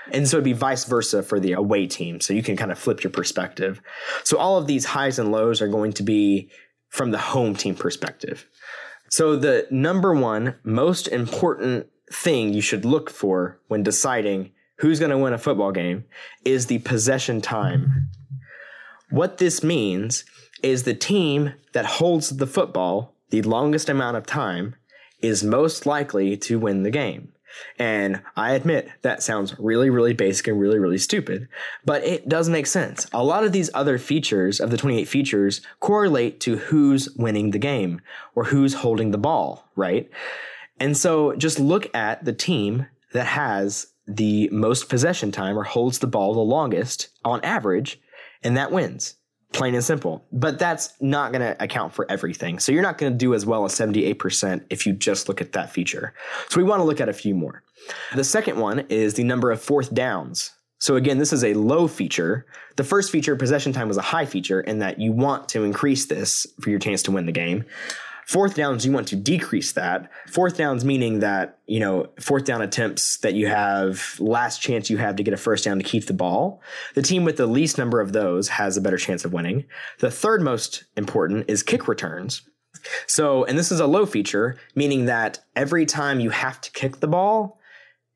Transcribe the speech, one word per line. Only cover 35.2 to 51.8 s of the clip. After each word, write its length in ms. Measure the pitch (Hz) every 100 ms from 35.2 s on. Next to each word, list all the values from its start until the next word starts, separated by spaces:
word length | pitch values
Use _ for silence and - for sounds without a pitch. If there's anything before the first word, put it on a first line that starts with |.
| 135 104 101 - - -
correlate 640 | - 208 196 135 120 -
to 160 | 127 110
who's 520 | - 156 143 135 135
winning 380 | - 117 104 104
the 80 | 101
game 400 | 139 131 90 85 - - -
or 80 | 120
who's 300 | 113 139 135
holding 380 | 135 120 110 110
the 60 | 101
ball, 520 | 139 139 71 - _ -
right? 340 | 92 90 - - - - - - - -
And 160 | 139 143
so 400 | 175 160 147 -
just 240 | 156 151
look 340 | 139 196 -
at 300 | 117 107 -
the 80 | 135
team 560 | 110 - 175 101 120 131 _ _
that 140 | 123 123
has 600 | 143 135 101 101 101 - _ -
the 440 | 107 107 104 104
most 400 | 107 107 127 -
possession 420 | 123 160 180 101
time 240 | 98 95 104
or 60 |
holds 380 | 101 120 123 123
the 60 | 123
ball 280 | 117 98
the 60 | 113
longest 680 | 110 147 139 90 117 - - _
on 180 | 117 120
average, 580 | - 226 101 92 139 - _ - - -
and 140 | 120 127
that 160 | 139
wins. 420 | 185 120 - - - _ _ _
Plain 220 | - 131 123
and 80 |
simple. 420 | 123 147 85 80 -
But 260 | 127 156 139
that's 340 | 175 160 - -
not 320 | 135 147 127
gonna 240 | 127 117 -
account 340 | 104 120